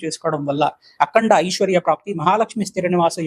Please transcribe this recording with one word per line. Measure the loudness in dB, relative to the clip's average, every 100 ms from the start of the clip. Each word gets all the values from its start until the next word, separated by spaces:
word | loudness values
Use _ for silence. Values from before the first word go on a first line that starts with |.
చేసుకోవడం | -8 -6 -4 -4 -4
వల్ల | 0 -2 -2 _ -4 0
అఖండ | 2 4 4 2
ఐశ్వర్య | -2 0 2 0
ప్రాప్తి, | -2 -4 -2
మహాలక్ష్మి | 0 0 -2 -4 -6
స్థిర | -4 -2
నివాస | 0 0 -2